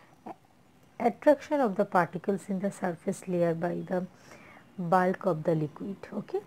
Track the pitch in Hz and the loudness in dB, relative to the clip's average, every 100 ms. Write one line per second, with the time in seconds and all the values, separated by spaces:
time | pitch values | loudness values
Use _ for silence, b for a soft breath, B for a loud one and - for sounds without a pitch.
0 | B B - - _ _ _ _ _ - | B B -18 -18 _ _ _ _ _ -2
1 | 233 - 302 277 - 294 247 185 202 185 | 0 2 4 4 4 0 2 2 2 4
2 | 165 175 - 196 - 185 196 - 180 165 | 2 -2 -2 -2 -2 -4 -4 -2 -4 -4
3 | - 185 - 180 170 165 175 175 170 185 | -6 -6 -2 0 2 0 -2 -4 -2 -4
4 | 185 B B B B B B - 175 185 | -4 B B B B B B -6 2 4
5 | 180 185 196 156 156 160 147 - 202 - | 4 0 -2 0 0 0 0 -6 -10 -10
6 | - 208 - 381 | -10 -10 -6 -8